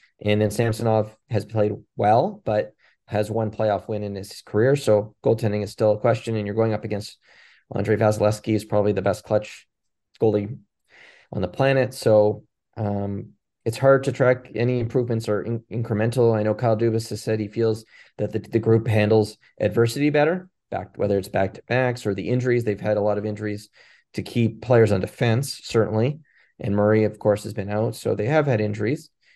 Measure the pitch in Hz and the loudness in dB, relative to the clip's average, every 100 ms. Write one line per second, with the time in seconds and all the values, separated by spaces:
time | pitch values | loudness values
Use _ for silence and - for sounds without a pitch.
0 | _ _ 107 104 107 113 117 110 113 110 | _ _ -2 0 0 0 -2 0 0 0
1 | 107 _ - 107 - 110 104 101 _ - | 0 _ -6 -6 -4 -2 -2 -2 _ -2
2 | 104 117 196 202 - 107 - _ _ _ | 2 4 2 -4 -2 -2 -2 _ _ _
3 | - 107 107 110 107 - 107 98 - 107 | -6 -4 -2 -2 -4 -2 -2 -2 -4 -8
4 | 104 98 98 - - 107 127 143 113 104 | -6 -10 -12 -16 -4 2 4 2 4 2
5 | 107 _ 127 113 107 104 101 - 107 104 | 0 _ 0 0 0 -2 -6 0 2 2
6 | 120 117 113 110 101 110 113 104 110 104 | 0 0 -2 -4 -4 0 0 -2 -4 -8
7 | - - _ _ _ _ - - 101 107 | -8 -18 _ _ _ _ -10 -6 0 2
8 | 107 104 104 113 - 104 - 104 104 95 | 2 2 0 0 -2 -2 0 0 2 0
9 | 98 90 - 107 107 - _ _ _ _ | -2 -4 -2 -2 -2 -18 _ _ _ _
10 | _ - 113 104 104 139 _ _ _ - | _ -2 0 0 -4 -12 _ _ _ -20
11 | - _ - - 92 - 135 135 123 - | -20 _ -10 -6 -6 0 2 2 0 0
12 | 117 107 104 104 _ _ _ 117 104 101 | 4 6 4 0 _ _ _ -6 -4 -2
13 | 101 101 - _ _ _ 113 - 135 135 | -4 -6 -10 _ _ _ -8 2 4 4
14 | 135 123 127 123 - - 120 123 117 131 | 2 0 2 2 -2 -4 -2 0 -2 -2
15 | 120 113 110 104 113 117 - 113 110 104 | -2 -4 -2 -4 -2 -8 -6 -8 -4 -2
16 | 117 123 117 110 107 107 120 110 117 113 | 0 2 2 2 0 0 0 2 0 0
17 | 113 107 - 107 101 117 113 110 - - | -4 -8 -4 -4 -4 -2 -2 -2 -8 -20
18 | - - 104 110 - 117 113 113 113 104 | -20 -8 -6 -6 -2 0 4 2 4 2
19 | 104 110 107 - _ - 104 110 117 139 | 4 4 2 -6 _ -4 0 2 0 2
20 | 147 147 151 185 185 _ - 95 101 - | 0 2 2 0 -8 _ -10 -10 -10 -4
21 | 101 101 95 98 95 - - 123 123 120 | 0 0 0 -2 -2 -4 -4 0 0 -2
22 | 107 98 87 123 123 120 113 98 107 104 | -4 -4 -2 -2 0 0 -2 -4 -2 0
23 | 104 104 107 104 107 101 - _ _ _ | 0 -2 -4 -6 -8 -8 -12 _ _ _
24 | _ - - 123 113 - - 117 107 95 | _ -10 -4 0 0 0 4 6 6 4
25 | 95 - 120 117 143 - - 113 92 110 | -2 -2 0 0 -2 -10 -2 0 0 0
26 | 127 151 _ _ _ - - 101 104 110 | 0 -4 _ _ _ -10 -4 2 4 4
27 | 104 - 107 104 104 107 98 104 113 113 | 2 0 0 0 -2 -8 -6 -2 -4 -4
28 | 110 107 110 156 143 113 104 104 107 151 | -4 -2 0 0 2 0 -2 -2 -4 -4
29 | - _ _ | -8 _ _